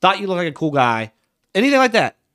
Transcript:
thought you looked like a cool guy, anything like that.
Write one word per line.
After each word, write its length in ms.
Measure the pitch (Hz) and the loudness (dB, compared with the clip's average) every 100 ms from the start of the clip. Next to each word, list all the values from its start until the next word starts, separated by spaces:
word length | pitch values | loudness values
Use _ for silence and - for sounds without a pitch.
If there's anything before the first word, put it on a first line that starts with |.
thought 200 | 185 196 | 0 0
you 60 | 196 | -2
looked 120 | 180 | -4
like 100 | 170 | -4
a 40 | |
cool 180 | 139 160 | -4 -2
guy, 400 | 143 120 113 107 _ _ _ _ | 0 0 0 -6 _ _ _ _
anything 240 | 190 269 269 | -2 2 2
like 140 | 254 | 2
that. 240 | 214 135 - _ | 0 -2 -4 _